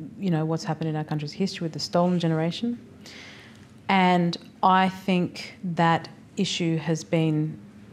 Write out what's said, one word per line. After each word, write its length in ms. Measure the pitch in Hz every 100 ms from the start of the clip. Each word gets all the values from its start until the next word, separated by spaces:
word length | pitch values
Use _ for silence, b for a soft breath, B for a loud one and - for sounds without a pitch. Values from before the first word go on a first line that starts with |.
| 151 -
you 100 | 196
know, 140 | 156
what's 220 | 156 160 -
happened 240 | 151 160
in 60 | 151
our 80 | 151
country's 260 | 151 147
history 320 | - 190 - 165
with 60 |
the 80 | 160
stolen 400 | - 175 175 180
generation. 580 | 170 160 165 170 240 240 - - B B B B B B B B -
And 500 | 196 180 180 175 170 - -
I 280 | 190 185 190
think 640 | 185 - 180 180 - - -
that 460 | 185 165 165 160 - - - -
issue 420 | 180 - 170 160
has 260 | 156 160
been 540 | - 165 160 151 156 - - - -